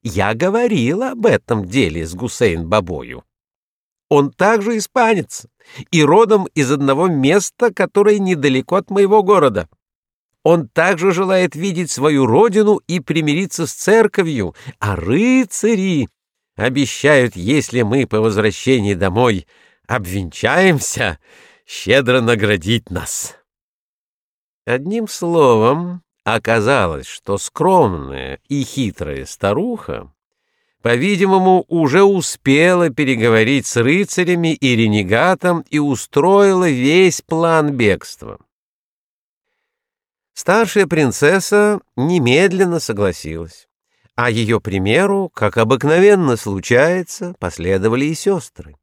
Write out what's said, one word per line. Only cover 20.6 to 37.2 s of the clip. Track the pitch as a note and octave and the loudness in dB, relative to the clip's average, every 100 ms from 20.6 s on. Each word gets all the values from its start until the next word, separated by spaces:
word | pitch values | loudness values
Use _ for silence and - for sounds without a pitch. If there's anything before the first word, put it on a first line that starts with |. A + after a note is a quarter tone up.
| F#3+ D3 - - A2 D#2+ _ _ _ _ _ | 2 2 -2 -4 -4 -6 _ _ _ _ _
щедро | - F#2+ C3 B2 B2+ | -12 0 0 2 0
наградить | A2+ A#2 G2+ G2+ E2+ A#2 - | 0 0 0 -2 -2 -4 -4
нас». | F2 E2 - - - _ _ _ _ _ _ _ _ _ _ _ _ | -10 -8 -10 -12 -16 _ _ _ _ _ _ _ _ _ _ _ _
Одним | - B2 D3+ A3+ A3 | -6 -4 -4 -6 -6
словом, | - F3 E3+ C3+ A2+ A2+ D3+ F3 F3+ _ _ | -6 -2 2 4 4 2 0 -6 -12 _ _
оказалось, | - A2+ - A2+ G#2+ C#3 F2+ D2 C2 | -6 -4 -2 0 0 0 0 -4 -12
что | - - G2 | -16 -8 -6
скромная | - - E3 F#3 A#2+ E2+ C2+ C2+ C2 C2+ _ | -8 -4 0 2 2 -2 -10 -12 -12 -14 _
и | C#3+ | -8
хитрая | B2 - A2+ - D2+ C#2 C2+ | -6 -6 -6 -6 -10 -10 -12
старуха, | - G2 G#2+ A#3+ A3+ - A#1+ - _ _ _ _ _ _ _ | -6 -2 -2 -4 -8 -10 -12 -14 _ _ _ _ _ _ _
по-видимому, | A#2 A#2+ F#3+ G3 F#3+ F#3+ F#3 F#3 - | -2 0 0 0 2 2 4 2 0
уже | E3+ D3 D#3+ | -2 2 4
успела | G3+ G3 - - C3+ C#3 E3+ F3+ E3 | 4 2 -4 -4 0 4 4 2 0
переговорить | A#2 C3+ A#2+ A#2 A2+ A2 C#3 - | 0 -2 0 2 4 2 0 -2
с | A#2+ | -2
рыцарями | A#2+ F3 G3+ - F3+ F3 E3+ | 0 0 -2 -2 -2 0 -2
и | D#3 C3+ A#2 | 0 0 2
ренегатом | A2+ G#2+ F#2 A2+ E3+ F#3 F3+ E3+ - | 2 0 0 2 2 0 0 -2 -2
и | D3+ | -2
устроила | C#3+ B2+ - C#3+ F3 G3+ G3+ F#3 F3+ | -2 -4 -2 0 2 4 4 2 0
весь | B2+ C3 E3+ F#3 - | 0 2 4 2 0